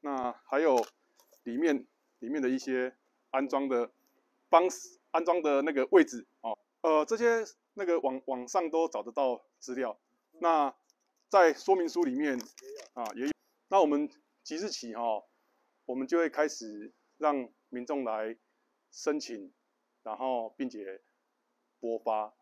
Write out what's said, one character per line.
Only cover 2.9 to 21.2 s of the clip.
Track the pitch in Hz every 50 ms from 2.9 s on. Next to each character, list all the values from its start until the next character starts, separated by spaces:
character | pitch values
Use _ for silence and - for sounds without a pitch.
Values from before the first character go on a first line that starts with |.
| - _ _ _ _ _ _ _
安 | - 135 139 135
装 | 143 139 139
的 | 135 131 120 120 - _ _ _ _ _ _ _ _ _ _ _ _
方 | - - 180 185
式， | - - - - - _ _ _
安 | - 165 165
装 | 170 170 175
的 | 156 151 143 139
那 | 139 160
个 | 147 135 131 -
位 | - 185 156
置 | 120 - 117 104 _ _ _
哦， | - 113 107 _ _ _ _ _
呃， | - 165 156 151 151
这 | - 226
些 | 214 233 233 233 226 220 - - _ _ _ _
那 | 202 196
个 | 175 170 165
网， | - 131 131 131 _
网 | - 135 123 123
上 | 120 - 190 170 160
都 | 151 165 165 160
找 | - 107
得 | 104 120
到 | 113 147 139 131 120 113 _ _ _ _
资 | - - 127
料。 | 123 127 117 104 _ _ _ _ _ _ _ _ 160
那 | 170 170 165 156 147 135 - _ _ _ _ _ _ _ _ _ _ _
在 | - 196 180 160 143
说 | - - - 196
明 | 190 170 160
书 | - 175 175
里 | 139 127
面 | 135 151 147 135 123 113 - _ - - - - - - -
啊， | _ 123 117 107 101
也 | 110 127
有。 | 147 151 _ _ _ _ _ _ _
那 | 196 196
我 | 175
们 | 151 147 143 151 147 - _ _ _ _ _
即 | _ - 156
日 | 160 196 208
起 | - - - 117 110
哈， | 113 117 117 110 101 - _ _ _ _ _ _ _ _ _ _ _ _
我 | - 123
们 | 131 135
就 | 131 170 170
会 | 170 156
开 | - 147 151
始 | 151 - - 117 110 107 104 104 - _ _ _ _ _
让 | _ 151 151 143 139 127 110 _ _ _ _
民 | - 123 123
众 | 123 147 143 131
来 | 113 110 110 110 110 117 _ _ _ _ _ _ _ _ _ _ _
申 | _ - - 156 151 151
请， | - - 120 107 98 90 _ _ _ _ _ _ _ _ _ _
然 | _ 110 107 107
后 | 127 131 127 120 113 110 _ -
并 | 139 127
且 | 110 107 101 95 95 95 _ _ _ _